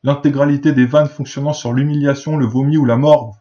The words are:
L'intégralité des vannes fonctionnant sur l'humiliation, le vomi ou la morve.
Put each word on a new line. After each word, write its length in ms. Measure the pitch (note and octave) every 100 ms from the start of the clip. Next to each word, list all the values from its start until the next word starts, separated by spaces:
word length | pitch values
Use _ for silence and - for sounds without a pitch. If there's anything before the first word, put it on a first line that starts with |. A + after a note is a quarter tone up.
L'intégralité 680 | C3 C#3+ D3 C#3 D3 C#3+ D3+
des 140 | C3+ B2
vannes 220 | D3 D3
fonctionnant 440 | - C3 - C#3+
sur 220 | D3 A#2+
l'humiliation, 640 | B2 C#3+ D3 C#3+ C#3 - D#3
le 80 | A#2+
vomi 320 | B2 C#3 D#3
ou 80 | C3
la 100 | A#2
morve. 400 | - A#2+ A2+ -